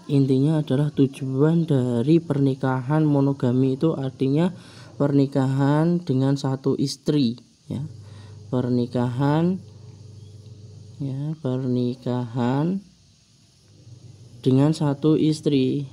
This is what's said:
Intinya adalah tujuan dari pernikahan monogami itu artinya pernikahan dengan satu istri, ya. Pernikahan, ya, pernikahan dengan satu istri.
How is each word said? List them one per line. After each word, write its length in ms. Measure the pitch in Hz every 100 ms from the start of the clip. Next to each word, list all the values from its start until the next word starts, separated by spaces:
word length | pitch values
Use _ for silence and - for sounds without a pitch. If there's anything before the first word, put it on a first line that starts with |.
| -
Intinya 540 | 139 135 131 143 156
adalah 300 | 147 131 147
tujuan 720 | - 135 - 135 131 151 170 156
dari 560 | 139 123 120 131 165
pernikahan 840 | 165 139 139 131 135 131 127 156 156
monogami 680 | 139 139 139 123 127 131
itu 240 | 131 165 147
artinya 560 | 135 - 135 143 180 - - - - -
pernikahan 960 | 143 139 135 139 131 135 139 147 165 175
dengan 340 | 175 131 135 139
satu 380 | 135 131 139 -
istri, 640 | 139 - - 147 120 117 - _ -
ya. 100 | 104 151 - - - - - -
Pernikahan, 1040 | 127 123 123 120 127 123 123 143 156 175 190 - - - - - - - - - - - - - -
ya, 320 | 139 135 147 156
pernikahan 1400 | 131 127 131 123 123 123 123 123 120 123 120 135 160 196 - _ _ _ _ _ _ _ _ - - - - - - -
dengan 320 | 135 131 147 156
satu 400 | 147 139 156 156
istri. 720 | 156 156 160 139 127 139 135